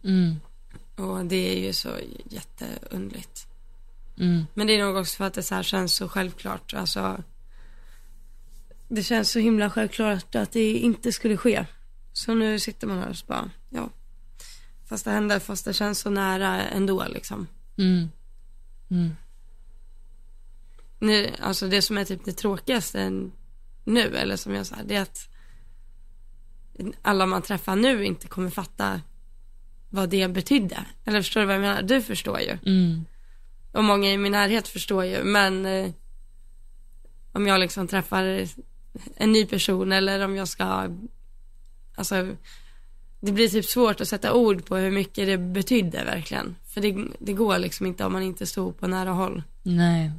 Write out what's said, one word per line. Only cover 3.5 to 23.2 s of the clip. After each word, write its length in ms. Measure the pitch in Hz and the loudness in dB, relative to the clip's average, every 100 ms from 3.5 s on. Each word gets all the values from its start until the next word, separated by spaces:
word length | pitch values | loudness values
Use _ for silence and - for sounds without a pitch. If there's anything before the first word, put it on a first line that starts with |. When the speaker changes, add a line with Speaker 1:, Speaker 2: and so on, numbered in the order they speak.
| - - - - - - - | -18 -18 -18 -18 -16 -16 0
Speaker 1:
Mm. 280 | 180 170 156 | 2 4 2
Speaker 2:
Men 120 | - 214 | 0 4
det 60 | 214 | 4
är 40 | |
nog 120 | 202 190 | 4 2
också 200 | 180 - | -2 -2
för 80 | |
att 100 | 196 | -2
det 80 | 190 | -2
så 120 | 180 | -4
här 80 | 185 | -2
känns 320 | 180 190 180 | 0 0 2
så 140 | - 185 | 0 0
självklart. 680 | - 185 - 196 190 - | -2 -2 -4 -8 -8 -6
Alltså, 480 | 202 185 196 190 135 - - - - - - - - - - - - - - - - - | -4 -2 -2 -2 -4 -8 -14 -18 -16 -16 -16 -16 -18 -18 -18 -18 -18 -18 -18 -18 -18 -6
det 140 | 220 | -2
känns 280 | 196 226 208 | 2 2 2
så 80 | 233 | 4
himla 320 | 220 220 208 | 6 6 4
självklart 640 | 220 214 - 214 202 - | 2 -2 2 0 0 -2
att 180 | 233 202 | -2 0
det 200 | 233 220 | 2 4
inte 380 | 226 233 220 240 | 4 4 2 0
skulle 240 | - 233 208 | 0 2 4
ske. 300 | 247 - 160 - - - - | 4 4 0 -10 -18 -18 -12
Så 220 | - - | -8 2
nu 240 | 226 220 214 | 4 4 2
sitter 280 | 202 202 214 | -2 -6 -4
man 120 | 190 | -2
här 100 | 185 | -4
och 80 | - | -8
så 100 | - | -6
bara, 240 | 64 - - - | -6 -4 -10 -10
ja. 180 | - - - - - - - - - - - - | -8 -8 -10 -18 -18 -18 -18 -16 -16 -18 -18 -10
Fast 160 | - | -6
det 60 | - | 0
händer, 280 | 208 208 202 | 2 2 0
fast 260 | 196 202 | -2 -6
det 80 | - | -2
känns 240 | 196 208 202 | -2 0 -2
så 100 | 208 | -2
nära 520 | 196 196 190 190 185 | 0 0 0 0 0
ändå 420 | 196 202 196 190 - | -2 0 2 2 -2
liksom. 380 | - - 208 175 - - - | -6 -8 -8 -10 -12 -14 0
Speaker 1:
Mm. 320 | 190 180 165 - - - - - - - - | 4 4 2 -6 -18 -18 -18 -18 -18 -18 -2
Mm. 260 | 180 170 156 - - - - - - - - - - - - - - - - - - 214 | 0 0 -2 -14 -18 -18 -18 -18 -18 -18 -18 -18 -18 -18 -18 -18 -18 -18 -20 -18 0 4
Speaker 2:
Nu, 240 | 214 202 - | 4 2 -2
alltså 280 | - 185 190 | -2 0 2
det 140 | 202 | 2
som 160 | 196 208 | 2 0
är 60 | |
typ 200 | 196 185 | -2 -4
det 80 | - | -6
tråkigaste 800 | 180 214 196 - 247 - 202 190 190 | -2 -2 -2 0 0 0 -2 -2 -2